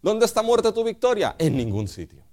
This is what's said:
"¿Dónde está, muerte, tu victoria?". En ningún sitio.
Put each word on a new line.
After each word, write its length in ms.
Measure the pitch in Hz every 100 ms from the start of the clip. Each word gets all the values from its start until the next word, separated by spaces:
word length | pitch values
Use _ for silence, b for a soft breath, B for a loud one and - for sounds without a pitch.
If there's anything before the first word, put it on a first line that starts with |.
"¿Dónde 240 | 180 220
está, 160 | 226 -
muerte, 300 | 226 233 226
tu 100 | 226
victoria?". 540 | 226 - 247 226 139 -
En 200 | 160 135
ningún 300 | 117 101 101
sitio. 360 | - 80 - _